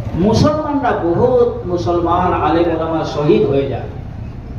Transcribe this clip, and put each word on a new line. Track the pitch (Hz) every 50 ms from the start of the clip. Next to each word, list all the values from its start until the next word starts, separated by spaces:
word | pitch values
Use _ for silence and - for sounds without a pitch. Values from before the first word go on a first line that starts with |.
| - - -
মুসলমানরা, | 156 180 214 220 208 - 294 302 311 302 285 285 269 262 233
বহুত | - - 165 170 - - 240 254 254 247 233 - - - - 180
মুসলমান | 175 175 170 175 175 175 170 170 170 180 180 175 170
আলেম | 175 - 156 156 165 170 170 165
ওলামা | 160 160 160 160 160 151
শহীদ | - - 147 147 160 208 208 - -
হয়ে | 139 135 139 -
যায়। | 123 - - - - - - - - - - - - - - - -